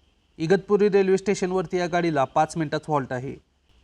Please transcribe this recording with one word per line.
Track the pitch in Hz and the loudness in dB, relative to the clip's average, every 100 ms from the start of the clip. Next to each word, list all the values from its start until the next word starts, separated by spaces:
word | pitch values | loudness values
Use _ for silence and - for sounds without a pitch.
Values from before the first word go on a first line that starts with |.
| _ _ _ - | _ _ _ -6
इगतपुरी | 160 196 196 202 208 | 0 0 2 2 4
रेल्वे | 202 190 190 | 4 4 2
स्टेशनवरती | 196 190 185 185 175 180 | 0 -2 -2 -2 -2 -2
या | 175 | -2
गाडीला | 175 170 143 | 0 0 0
पाच | 131 156 156 170 | 0 0 0 -2
मिनिटाचा | 151 151 - | -4 -4 -2
हॉल्ट | 147 123 | -2 -2
आहे. | 127 139 - _ _ _ _ | -8 -8 -14 _ _ _ _